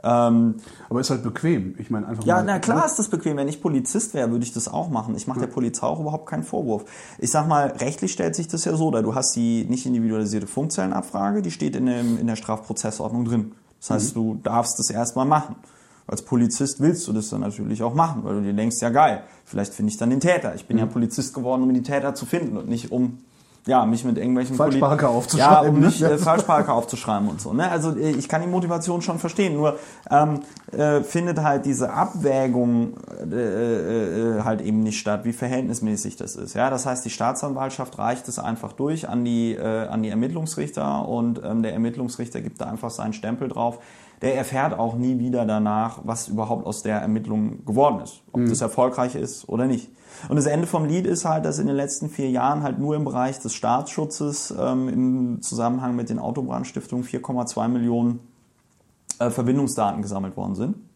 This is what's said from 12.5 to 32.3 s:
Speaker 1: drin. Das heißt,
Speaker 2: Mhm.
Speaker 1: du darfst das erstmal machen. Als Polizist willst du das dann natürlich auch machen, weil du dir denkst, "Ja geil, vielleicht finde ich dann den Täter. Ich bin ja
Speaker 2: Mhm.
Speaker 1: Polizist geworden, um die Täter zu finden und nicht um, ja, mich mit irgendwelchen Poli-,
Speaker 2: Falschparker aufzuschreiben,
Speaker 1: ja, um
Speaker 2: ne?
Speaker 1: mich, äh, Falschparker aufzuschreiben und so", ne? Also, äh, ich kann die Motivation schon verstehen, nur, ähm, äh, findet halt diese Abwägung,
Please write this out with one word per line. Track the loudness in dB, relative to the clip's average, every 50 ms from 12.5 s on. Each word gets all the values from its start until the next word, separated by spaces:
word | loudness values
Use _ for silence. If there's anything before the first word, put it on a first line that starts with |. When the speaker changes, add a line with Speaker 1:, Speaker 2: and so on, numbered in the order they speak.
| -4 -4 -4 -8 -6 -4 -4 -4 -4 -4 -4 -2 -2 -2 0
Speaker 1:
drin. | 2 2 0 0 -2 -8 _ _ _ _ _
Das | -4 -2
heißt, | 0 0 0 -2 -2
Speaker 2:
Mhm. | -2
Speaker 1:
du | -2 -2 -2 -2
darfst | -2 2 2 2 2 2 -2 -2
das | -2 -2
erstmal | 0 -2 -2 0 0 0 4
machen. | 4 4 4 2 -2 -12 -16 -16 -20 -20 -20 -20 _ -20 -18 _
Als | -8 -8 -8
Polizist | -2 2 4 4 4 4 2 0 -2 -2 0 2
willst | 4 4 4 2 -2 -2
du | -2
das | -2 -2 -4
dann | -4 -4
natürlich | -4 -4 -4 -6 -4 -4 -2 -2
auch | -2 0 2
machen, | 2 2 2 0 -4 -4
weil | -2 -2
du | -2
dir | -2 0
denkst, | 0 0 0 0 0 0
"Ja | -2 2
geil, | 6 6 6 6 4 -2 -8 -16 -20 -20 _
vielleicht | -6 -4 -4 -4 -4
finde | -2 -2 -2 -2
ich | 0
dann | 0 0 2
den | 2 4
Täter. | 4 4 2 2 0 -4 -6
Ich | -8 -6 0
bin | 0
ja | 0 0
Speaker 2:
Mhm. | 0
Speaker 1:
Polizist | 0 0 0 0 0 -4 -4 -4
geworden, | -6 -4 -2 0 0 2
um | 4 4
die | 2 2
Täter | 0 0 -2 0 0 -2 -4
zu | -4 -4
finden | -2 -2 -2 -2 -2 -4 -6
und | -4 -4
nicht | -4 -4 -4 -4
um, | 0 0 0 0 -2 -8 -18 _ _ _ _ _ _ _ _
ja, | 4 4 4 6
mich | 4 2 2 2
mit | 0 0 0
irgendwelchen | 2 2 2 2 2 0 2 2
Poli-, | 4 4
Speaker 2:
Falschparker | 4 4 4 4 4 4 4 4
aufzuschreiben, | 4 2 0 0 2 6 8 10 10 10 8
Speaker 1:
ja, | 6
um | 6 8
Speaker 2:
ne? | 6
Speaker 1:
mich, | 6 6 6
äh, | 4 4 4 4
Falschparker | 4 4 4 4 4 4 4 4 4 4 2
aufzuschreiben | 2 2 -2 -6 -6 -2 -2 0 0 0 0
und | -2 -4
so", | -6 -2 0
ne? | 0 0 0
Also, | 0 0 0 0 0
äh, | 0 0 0
ich | 0 0 -2 -2
kann | -2 -2
die | 0
Motivation | 0 0 0 0 0 -2 -2 -2 -2 -2 -2
schon | -2 -2 -4 -2
verstehen, | -4 -2 0 2 2 2 2
nur, | 2 2 2 0 0 -10 -16 -20 -20 -4 4
ähm, | 6 6 6 6 2 -2 -4 -10 -18 -20 -18 -8
äh, | -2 0 2 4 4 2
findet | 2 2 -2 0 0 0 0 2
halt | 2 2 2 2 2
diese | 0 0 0 0 -2 0
Abwägung, | 0 0 0 -2 -2 0 2